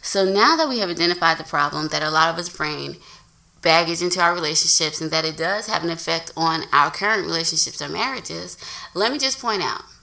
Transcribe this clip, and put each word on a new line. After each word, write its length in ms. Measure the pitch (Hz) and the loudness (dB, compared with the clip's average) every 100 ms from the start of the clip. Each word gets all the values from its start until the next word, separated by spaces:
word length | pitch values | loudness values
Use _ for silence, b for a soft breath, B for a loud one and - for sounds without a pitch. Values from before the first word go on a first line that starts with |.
So 240 | - 196 | -2 0
now 300 | 190 196 240 320 | 2 4 4 4
that 120 | 311 | 2
we 100 | 240 | 0
have 100 | 190 | -2
identified 480 | 165 170 175 165 156 | 0 0 4 2 2
the 60 | |
problem 440 | 156 151 147 147 151 | -2 0 0 0 -4
that 140 | 147 | -2
a 80 | 156 | 0
lot 180 | 156 160 | 2 2
of 100 | 165 | 0
us 160 | 165 | -6
bring 440 | - 151 143 143 - B B B - - - | -4 -6 -4 -8 -12 B B B -20 -20 -2
baggage 400 | 170 160 165 170 | 4 4 4 0
into 180 | 175 185 | 0 2
our 140 | 170 | 2
relationships 680 | 175 156 160 - - 156 - | 2 0 0 2 2 2 -2
and 100 | 160 | -2
that 140 | 160 | 0
it 120 | 160 151 | -2 -2
does 300 | 160 208 226 | -2 -2 -2
have 160 | 214 | -2
an 80 | 170 | -2
effect 400 | 165 - 165 - - | -4 -2 -2 -4 0
on 280 | 165 160 - | 0 0 2
our 180 | 143 147 | 2 2
current 360 | - 202 214 165 | 2 0 0 0
relationships 540 | 165 160 160 - - | 0 0 0 -2 -2
or 80 | 143 | -6
marriages, 720 | 160 247 254 - 165 180 - B B B | -4 -4 -4 -8 -10 -8 -12 B B B
let 160 | - 214 | -2 -2
me 80 | 285 | 0
just 220 | 269 - | -2 -2
point 220 | 240 202 | -2 -2
out 200 | 143 98 - - | -2 -6 -10 -20